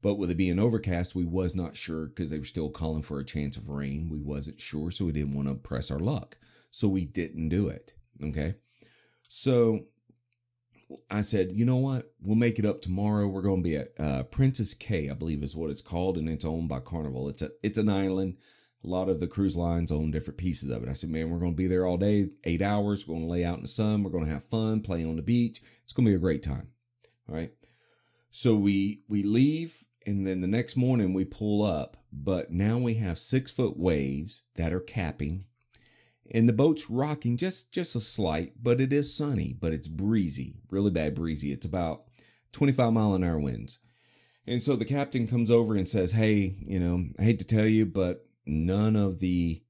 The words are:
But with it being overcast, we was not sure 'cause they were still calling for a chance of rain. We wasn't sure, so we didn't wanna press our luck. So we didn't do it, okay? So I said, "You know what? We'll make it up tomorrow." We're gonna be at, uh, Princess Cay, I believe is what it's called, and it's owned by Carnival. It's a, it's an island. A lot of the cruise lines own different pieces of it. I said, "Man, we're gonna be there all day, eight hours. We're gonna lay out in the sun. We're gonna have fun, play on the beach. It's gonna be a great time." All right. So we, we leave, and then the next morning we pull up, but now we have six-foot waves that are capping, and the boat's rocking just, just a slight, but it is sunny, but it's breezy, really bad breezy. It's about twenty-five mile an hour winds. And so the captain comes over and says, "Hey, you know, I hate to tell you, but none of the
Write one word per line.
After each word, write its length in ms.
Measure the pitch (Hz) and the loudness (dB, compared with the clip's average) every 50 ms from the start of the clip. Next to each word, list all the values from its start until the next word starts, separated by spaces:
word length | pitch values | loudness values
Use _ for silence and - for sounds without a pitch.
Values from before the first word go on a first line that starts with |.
| - | 0
But 140 | 104 104 | 0 0
with 140 | 101 98 85 | 0 0 -2
it 60 | 87 | 0
being 220 | 82 95 90 87 90 | 2 2 2 4 4
overcast, 540 | 107 120 113 113 - 98 90 85 87 - - | 4 4 2 2 0 0 0 0 -2 -2 -2
we 80 | 90 87 | -2 -2
was 300 | 85 82 92 92 87 82 | -2 0 0 -2 0 -2
not 220 | 92 87 80 - | -2 -6 -6 -6
sure 320 | - - - 82 80 80 76 | -10 -8 -6 -6 -6 -6 -8
'cause 220 | - - 90 76 | -6 -6 -6 -4
they 80 | 78 76 | -4 -6
were 60 | 65 | -8
still 260 | - - 78 78 73 | -8 -6 -6 -6 -6
calling 320 | - - 80 80 78 78 76 | -6 -6 -4 -4 -4 -4 -4
for 160 | - 76 71 | -4 -6 -8
a 60 | 69 | -8
chance 320 | 65 - 76 73 71 69 | -6 -6 -4 -4 -4 -6
of 120 | - - 73 | -8 -10 -10
rain. 400 | 69 71 71 69 69 73 80 82 | -8 -6 -6 -6 -6 -4 -6 -6
We 100 | 78 76 | -6 -6
wasn't 420 | 71 71 73 71 71 73 - - | -6 -6 -6 -6 -8 -10 -12 -12
sure, 300 | - - - 76 76 85 | -12 -8 -6 -6 -6 -6
so 140 | 90 - 98 | -4 -2 -2
we 80 | 85 76 | -2 0
didn't 220 | 73 73 69 69 | -2 -2 -2 -2
wanna 200 | 69 69 69 69 | -2 -2 -4 -4
press 360 | 65 - - - 64 - - | -6 -8 -6 -6 -6 -4 -4
our 80 | - 71 | -4 -2
luck. 400 | 82 110 - - - - - _ _ - _ - _ _ | -2 -2 -2 -2 -6 -10 -20 _ _ -20 _ -20 _ _
So 180 | - - - 104 | -8 0 0 0
we 160 | 95 95 87 | 2 0 -2
didn't 460 | 71 - 92 85 78 78 80 80 78 | -4 -4 -4 -6 -4 -4 -4 -4 0
do 180 | 78 95 104 80 | 0 0 0 -2
it, 260 | - - - - _ - - _ _ - 69 | -4 -8 -14 -20 _ -20 -20 _ _ -10 -8
okay? 320 | 78 69 76 71 82 98 - _ _ _ _ - _ _ _ _ _ _ _ _ _ | -6 -4 -2 -4 -4 -4 -8 _ _ _ _ -20 _ _ _ _ _ _ _ _ _
So 580 | - - - 143 127 120 117 113 110 107 - _ _ _ _ _ _ _ _ _ _ _ _ _ _ _ _ _ _ _ _ _ - - _ _ | -10 -4 0 2 4 6 6 4 4 0 -4 _ _ _ _ _ _ _ _ _ _ _ _ _ _ _ _ _ _ _ _ _ -20 -20 _ _
I 120 | 98 104 | -2 -2
said, 320 | 104 - 113 101 92 92 92 | 0 0 2 2 0 0 2
"You 120 | 104 117 | 0 2
know 120 | 123 127 | 2 4
what? 380 | 127 131 135 135 127 113 - _ _ | 2 2 0 -2 -4 -6 -8 _ _
We'll 140 | - 98 107 | -2 0 2
make 240 | 113 120 117 113 - | 4 4 4 2 2
it 80 | 104 | 0
up 160 | 104 98 - - | 0 0 0 -4
tomorrow." 460 | 87 92 92 101 104 104 104 101 101 | -4 -2 0 2 2 2 2 2 0
We're 140 | 95 95 92 | 0 0 0
gonna 200 | 101 95 92 85 | 2 2 2 2
be 140 | 85 78 | 0 0
at, 160 | 71 65 - _ - | -2 -4 -6 _ -4
uh, 260 | 78 76 69 65 65 | -2 -2 0 -2 -4
Princess 500 | - - - 135 135 131 - 110 90 - | -4 0 2 2 2 4 2 -2 -4 -4
Cay, 340 | - - - 107 85 73 69 | -8 -6 -4 -2 -2 -2 -4
I 60 | 71 | -4
believe 280 | - 78 82 78 71 71 | -4 -4 -4 -2 -2 -4
is 120 | 71 71 | -6 -6
what 160 | 80 80 78 | -6 -6 -6
it's 100 | 71 - | -6 -8
called, 380 | - - 85 85 90 95 92 82 | -10 -6 -4 -2 0 0 0 -2
and 100 | 78 80 | -2 -2
it's 160 | 80 76 - | -4 -4 -4
owned 240 | 80 78 82 82 76 | -4 -2 -2 -2 -2
by 120 | 71 65 | -4 -6
Carnival. 480 | 65 - - 82 78 73 65 64 65 71 | -6 -6 -6 -6 -6 -6 -6 -6 -6 -6
It's 140 | 69 - - | -6 -6 -8
a, 100 | - - - - | -8 -8 -4 -4
it's 160 | 104 104 110 | -4 0 2
an 100 | 107 107 | 2 2
island. 500 | 101 98 98 95 95 95 95 95 90 - _ - _ _ _ _ _ _ - | 2 2 0 0 0 0 -2 -2 -4 -8 _ -20 _ _ _ _ _ _ -8
A 40 | 82 | -4
lot 200 | 90 92 92 92 | -2 0 2 0
of 120 | 92 76 | 0 0
the 80 | 82 85 | -2 -4
cruise 280 | - - 98 95 - | 0 0 0 0 2
lines 360 | 85 85 85 85 85 85 80 78 | 0 0 0 0 0 0 0 0
own 180 | 76 78 78 | 0 0 0
different 260 | 76 78 - - - | -2 -2 -4 -6 -8
pieces 320 | - 90 90 80 - - 69 | -4 -4 -2 -2 -2 -4 -4
of 140 | 62 57 58 | -6 -6 -6
it. 60 | 62 | -6
I 60 | 69 | -6
said, 160 | - - 80 | -6 -4 -4
"Man, 200 | 78 78 80 80 | -4 -4 -2 -2
we're 80 | 85 87 | -2 -2
gonna 140 | 90 87 85 | -2 -2 0
be 160 | 76 92 92 | 0 0 2
there 180 | 90 90 92 | 2 2 2
all 100 | 90 90 | 2 2
day, 340 | 87 98 101 104 104 98 101 - _ - | 2 2 4 4 4 2 0 -4 _ -4
eight 180 | 82 85 82 | -2 0 2
hours. 460 | 98 101 104 104 104 101 104 98 - | 2 2 2 2 2 0 0 -2 -2
We're 80 | - 80 | -6 -6
gonna 140 | 82 80 82 | -4 -2 -2
lay 160 | 87 87 87 | 0 0 0
out 120 | 85 87 - | 0 -2 -4
in 40 | - | -6
the 60 | - | -8
sun. 340 | - - 110 107 107 107 101 | -4 -2 0 2 2 2 0
We're 80 | 90 | 0
gonna 160 | 82 87 78 | -2 -2 -2
have 180 | 78 78 71 - | 0 -2 -4 -4
fun, 360 | - - 113 110 110 110 110 | -4 -2 0 0 2 0 0
play 240 | 107 - 90 82 82 | 0 -2 -2 -2 -2
on 120 | 80 80 | -2 -2
the 60 | 80 73 | -4 0
beach. 400 | 82 117 120 120 113 107 - _ - - _ _ | 2 4 4 4 2 -2 -8 _ -20 -20 _ _
It's 80 | - - | -8 0
gonna 180 | - 127 110 | 4 4 6
be 40 | 101 | 6
a 20 | 90 | 4
great 240 | 82 92 78 67 - | 4 2 0 0 -2
time." 300 | 76 69 65 - - _ _ _ _ _ _ _ _ _ _ _ - | -4 -6 -6 -8 -12 _ _ _ _ _ _ _ _ _ _ _ -10
All 80 | - | -8
right. 160 | 80 85 - - _ _ _ _ _ _ _ _ _ _ _ _ _ _ _ _ | -6 -6 -8 -10 _ _ _ _ _ _ _ _ _ _ _ _ _ _ _ _
So 220 | - - 123 113 | -2 2 4 4
we, 460 | 107 98 101 101 98 98 101 104 - _ _ | 6 6 4 4 4 2 0 -2 -6 _ _
we 140 | 104 101 98 | -2 -2 0
leave, 640 | 101 107 120 135 147 156 160 170 165 - - - _ _ _ _ | 2 4 4 4 4 4 0 -4 -6 -10 -16 -20 _ _ _ _
and 200 | - 101 98 95 | -4 -2 -2 0
then 140 | 95 95 92 | -2 -2 -2
the 60 | 90 | 0
next 280 | 92 101 110 98 - - | 0 0 0 -2 -2 0
morning 380 | 131 123 127 131 120 104 90 92 | 0 2 2 4 2 2 2 2
we 140 | 95 95 | 0 -2
pull 360 | 95 - - 107 107 104 104 104 | -2 -4 -4 -2 0 2 2 2
up, 360 | 104 85 76 65 - - - _ _ | 2 0 -2 -4 -6 -12 -20 _ _
but 400 | - 71 71 98 95 90 - - | -14 -8 -2 -2 0 0 -2 -2
now 280 | 80 90 98 107 113 120 | 0 0 2 2 2 2
we 160 | 127 120 113 | 0 0 0
have 240 | 110 110 92 85 - | 0 0 -2 -2 -4
six-foot 580 | - - - 135 135 - - - 127 107 - | -4 0 0 0 0 -2 -2 0 0 0 0
waves 640 | - 82 92 82 73 69 67 67 69 80 104 - - _ _ _ | 0 2 2 2 2 0 -2 -2 -4 -6 -8 -12 -16 _ _ _
that 180 | - 87 80 82 | -4 -2 -2 -2
are 80 | 92 | -2
capping, 640 | 90 - - - 90 78 71 - 73 71 80 95 95 _ _ _ _ _ _ - _ _ _ _ _ _ _ _ _ - | -6 -6 -6 -4 -4 -4 -4 -4 -4 -4 -4 -6 -8 _ _ _ _ _ _ -20 _ _ _ _ _ _ _ _ _ -2
and 180 | - 117 113 120 | 2 6 6 6
the 60 | 117 | 6
boat's 340 | 107 139 160 156 147 - - | 6 6 6 6 4 -2 -4
rocking 480 | 113 123 139 151 151 - - 120 120 | -2 -2 -2 -2 -4 -2 -2 -2 -2
just, 360 | 123 175 190 185 - - _ - | 0 -2 -4 -4 -6 -12 _ -6
just 220 | 175 175 - - | -6 -6 -2 -4
a 60 | 123 | -4
slight, 540 | 104 - - - 104 82 78 135 - - - - 117 | -4 -4 -2 0 0 0 2 0 -2 -4 -8 -4 2
but 180 | 120 120 123 | 2 4 4
it 100 | 135 135 | 4 2
is 220 | 139 143 143 143 - | 2 2 2 0 -2
sunny, 400 | - 151 147 135 101 78 67 65 | -2 -2 0 0 0 -2 -2 -4
but 220 | - - 82 80 | -2 -2 -2 -2
it's 120 | 78 76 | -2 -4
breezy, 720 | 78 80 78 98 104 113 110 95 80 71 67 65 65 - - - - | -8 -6 -2 0 2 2 2 2 0 -2 -6 -8 -10 -10 -16 -12 -4
really 200 | 95 98 101 104 | 0 2 2 2
bad 240 | 87 82 78 78 73 | 2 2 0 0 -2
breezy. 380 | - 82 82 80 71 71 71 69 | -2 -2 -2 -2 -2 -2 -4 -4
It's 140 | 65 - | -4 -6
about 380 | 82 76 92 85 82 80 - - _ _ _ - _ _ _ _ _ - | -4 -2 -2 -2 -2 -4 -6 -10 _ _ _ -20 _ _ _ _ _ -2
twenty-five 420 | - 147 139 131 131 123 117 113 | 0 2 2 4 4 4 4 4
mile 180 | 113 110 107 98 | 4 4 4 4
an 100 | 95 92 | 2 2
hour 160 | 87 82 78 | 0 0 0
winds. 420 | 73 69 60 55 55 - - - _ _ _ _ _ _ _ _ _ _ _ _ _ | -2 -2 -4 -6 -8 -12 -14 -16 _ _ _ _ _ _ _ _ _ _ _ _ _
And 160 | - 123 123 113 | -4 -4 -2 0
so 140 | 139 139 | 0 0
the 100 | 113 113 | 0 0
captain 400 | - 135 143 139 139 - 131 117 | -2 0 -2 -2 -2 -2 -2 -2
comes 240 | 107 123 120 117 107 | 0 2 0 4 6
over 260 | 120 117 117 110 110 | 6 4 4 4 2
and 100 | 101 95 | 0 0
says, 260 | 85 - 104 92 87 98 | 2 2 2 2 4 4
"Hey, 440 | 110 110 110 107 104 98 92 95 98 - | 4 4 6 6 4 4 2 -2 -6 -8
you 140 | - 98 92 | -4 0 0
know, 300 | 90 87 87 90 90 - - - | 2 2 2 0 0 -4 -2 2
I 60 | 95 | 4
hate 140 | 110 117 - | 4 4 4
to 40 | - | 2
tell 220 | - 113 110 107 | 2 2 4 6
you, 180 | 110 110 110 110 | 6 6 6 4
but 420 | 95 82 101 92 87 87 - - _ _ _ _ | 4 2 0 0 0 0 -4 -10 _ _ _ _
none 500 | - 76 78 80 87 95 101 107 110 110 | -4 -2 0 0 2 2 2 4 4 4
of 240 | 107 101 98 92 87 | 4 2 2 0 0
the 420 | 92 92 90 87 85 82 82 85 _ | 0 2 2 2 2 0 -2 -4 _